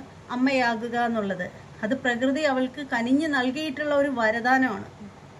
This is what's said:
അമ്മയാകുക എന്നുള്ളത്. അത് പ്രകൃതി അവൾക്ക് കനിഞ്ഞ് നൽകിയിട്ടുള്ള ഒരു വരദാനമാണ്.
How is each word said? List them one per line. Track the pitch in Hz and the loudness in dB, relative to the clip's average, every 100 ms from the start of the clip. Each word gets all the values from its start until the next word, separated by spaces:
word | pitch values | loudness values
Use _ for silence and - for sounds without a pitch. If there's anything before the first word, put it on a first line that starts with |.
| - - - | -4 -16 -8
അമ്മയാകുക | 247 262 262 240 220 240 240 | 0 2 4 2 0 -2 -2
എന്നുള്ളത്. | 240 233 196 175 180 - - - | 0 0 -2 -4 -6 -10 -20 -6
അത് | 214 262 | -4 -2
പ്രകൃതി | 254 240 262 294 | 0 0 0 2
അവൾക്ക് | 302 254 254 294 269 | 2 2 0 -4 -4
കനിഞ്ഞ് | 240 233 277 320 | -2 2 2 2
നൽകിയിട്ടുള്ള | 277 247 262 311 269 302 285 | 0 0 -2 -4 -4 0 2
ഒരു | 285 247 | 2 2
വരദാനമാണ്. | 220 233 233 262 262 196 202 - 208 - - - | 2 2 4 4 4 -2 -8 -14 -18 -18 -20 -20